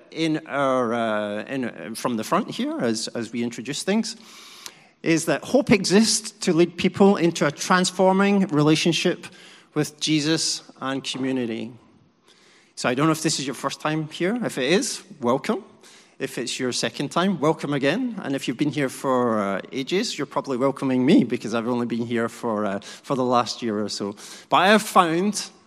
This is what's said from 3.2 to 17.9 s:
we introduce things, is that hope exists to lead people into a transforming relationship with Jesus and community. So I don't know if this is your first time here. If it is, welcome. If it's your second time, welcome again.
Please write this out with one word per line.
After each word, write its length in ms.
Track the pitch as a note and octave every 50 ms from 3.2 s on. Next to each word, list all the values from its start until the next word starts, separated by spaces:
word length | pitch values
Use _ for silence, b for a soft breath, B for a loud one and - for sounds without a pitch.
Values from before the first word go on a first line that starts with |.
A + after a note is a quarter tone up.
| A2+ G#2
we 100 | B2 A#2+
introduce 420 | A#2+ A#2+ A#2 - G#2+ B2+ C#3+ - -
things, 340 | F#3 G3+ A3+ A3 - - B B B B B B B B B B B B B B B B B
is 240 | - D#3 E3 D#3 -
that 180 | E3+ C#3+ - -
hope 280 | - - C#4 - -
exists 600 | A#3 G3 - - F3 G#3+ A3+ A3 - - - -
to 200 | - - - F#3+
lead 260 | D#3+ D#3+ F3 D#3 -
people 380 | - - F#3 - - G3 G3 G3+
into 320 | - E3 E3+ E3 - F3
a 40 | C#3+
transforming 960 | D3 - - - F#3+ F#3 F#3 F#3 - - F#3 F#3+ F#3+ G3 G3 G3+ G3+ G3 F#3+
relationship 800 | - D3 D3 D3 D#3 D#3+ D#3 - E3+ D#3 - - F3+ D#3 - - - B B B B B B B B B
with 240 | D3+ C#3+ - - -
Jesus 600 | - D#3 D#3 D3+ C#3+ D#3 D#3+ - - - - - - - - -
and 200 | C3 C3 C3+ C3+ C3
community. 680 | - - C3 C3 C3 C3 C3 A#2+ A2+ A2+ A2+ A2+ A2+ A#2+ - _ _ _ _ _ _ _ _ _ b b b b b b b b b b
So 140 | - - A#2+
I 40 | B2+
don't 120 | C3 D#3
know 80 | D#3+ D#3
if 100 | D#3 -
this 160 | D#3 - -
is 60 | C3+
your 100 | C#3 A#2+
first 240 | - - C3+ - -
time 300 | - D3+ D#3 D#3 D3+ D3+
here. 280 | - - E3+ F#3 A#3+ B3 G3
If 140 | B2+ -
it 140 | A#2 B2 C#3 F3
is, 300 | A#3 - - - - - - - -
welcome. 420 | A#2+ A#2+ B2+ C#3+ - - A3+ G4 - - - _ B B B B B B B B
If 180 | C#3 C3 -
it's 200 | C#3+ A#2 - -
your 140 | - C3 B2
second 380 | A#2 - - A2+ - - D3 C#3
time, 320 | - E3+ F3+ G3+ F#3 C#3
welcome 320 | C#3 D#3 D#3+ - - C#3+ D3
again. 440 | C3+ C3+ C#3